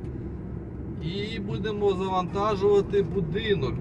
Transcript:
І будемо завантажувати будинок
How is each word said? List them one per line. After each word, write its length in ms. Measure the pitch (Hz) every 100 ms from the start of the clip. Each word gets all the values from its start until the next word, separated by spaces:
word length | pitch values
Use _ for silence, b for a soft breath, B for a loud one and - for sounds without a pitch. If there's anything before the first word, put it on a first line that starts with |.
| - - - - - - - - - -
І 360 | 156 190 208 226
будемо 520 | 196 220 202 208 202
завантажувати 1120 | 185 190 185 175 196 208 202 202 202 - 202
будинок 720 | 170 190 160 180 220 185 127 -